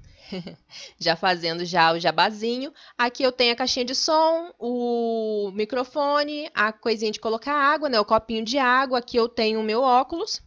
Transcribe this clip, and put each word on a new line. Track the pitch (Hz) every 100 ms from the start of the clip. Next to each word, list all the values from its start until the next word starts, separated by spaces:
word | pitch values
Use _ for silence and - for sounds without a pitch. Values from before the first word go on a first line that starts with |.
| - - -
<laughs> | 190 175 165 _ - - _
Já | 165 165
fazendo | 190 180 165 170
já | 175 175 165
o | 170
jabazinho. | 170 160 190 208 226 247 277 - - -
Aqui | 247 247
eu | 262
tenho | 247 240
a | 233
caixinha | 254 269
de | 247
som, | 262 - 311 320 330 339 -
o | 240 247 240 233 233 226 220 208 202
microfone, | 196 214 254 254 302 285 294 294 294 302
a | - 214
coisinha | 214 233 220 214
de | 208
colocar | 226 226 277
água, | 294 277 311 294
né? | 226
O |
copinho | 202 220 220 220
de | 226 277
água. | 247 254 269 247
Aqui | 240 240
eu | 233
tenho | 240 220 220
o |
meu | 220 220
óculos, | 262 247 262 339 427 -